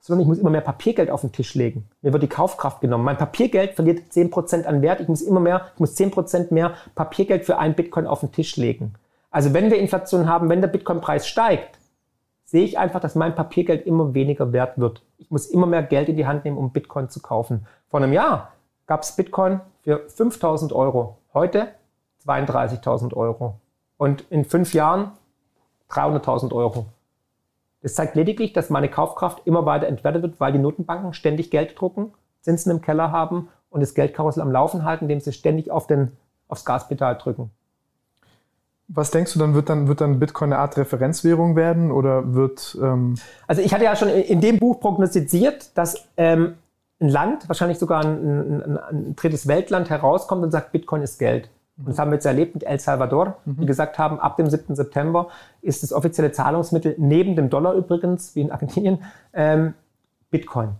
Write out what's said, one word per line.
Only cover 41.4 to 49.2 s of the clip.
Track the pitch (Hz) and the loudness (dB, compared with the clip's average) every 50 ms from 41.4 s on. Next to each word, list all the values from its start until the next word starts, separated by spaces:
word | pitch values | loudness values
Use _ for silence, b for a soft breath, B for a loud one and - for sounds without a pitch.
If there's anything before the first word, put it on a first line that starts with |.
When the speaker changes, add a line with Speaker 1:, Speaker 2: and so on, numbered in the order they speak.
| 170 170 165 | 4 4 4
Speaker 2:
werden | 160 165 170 170 170 170 160 | 4 4 4 4 2 2 2
oder | 131 139 135 135 131 131 131 131 123 | 2 2 2 4 2 2 0 0 2
wird, | 127 135 135 135 - - - - - 131 | 2 2 2 0 -6 -14 -14 -6 -2 0
ähm | 135 127 127 123 123 123 120 B B B B B | 0 2 2 0 0 -2 -4 B B B B B
Speaker 1:
Also | B 170 185 190 | B 0 2 2
ich | 196 - | 2 2
hatte | 208 226 | 4 2
ja | 220 208 | 2 2
schon | 214 214 202 | 2 2 2
in, | - 190 185 | 2 2 2
in | - 208 170 | 2 2 4
dem | 160 214 226 208 | 4 4 4 4
Buch | 226 240 233 - | 4 2 2 2
prognostiziert, | - 208 190 165 190 180 - 185 151 139 - 175 214 277 294 285 - - _ - | 0 -2 2 2 0 2 2 0 0 2 2 2 2 2 0 -2 -16 -8 _ -2
dass, | 170 170 - - - _ _ | -2 -2 -4 -10 -14 _ _
ähm, | - 170 165 165 160 165 170 165 - _ _ _ _ _ _ _ _ | 2 4 4 6 4 4 2 -2 -8 _ _ _ _ _ _ _ _
ein | 165 147 | 2 2
Land, | 139 143 156 202 285 302 - 160 | 2 2 2 0 -2 -4 -4 -6
wahrscheinlich | 165 - 185 175 170 170 | -4 -2 0 -2 0 -2
sogar | 175 165 175 156 156 | 0 0 0 0 2
ein, | 156 156 | 0 -2
ein, | 156 160 147 143 147 - - 147 147 - | -2 -2 -2 -2 -2 -2 -2 -4 -4 -4
ein, | 147 143 - | -4 -6 -6
ein | - - 156 151 156 139 147 | -6 -6 -8 -6 -6 -6 -10
drittes | - | -2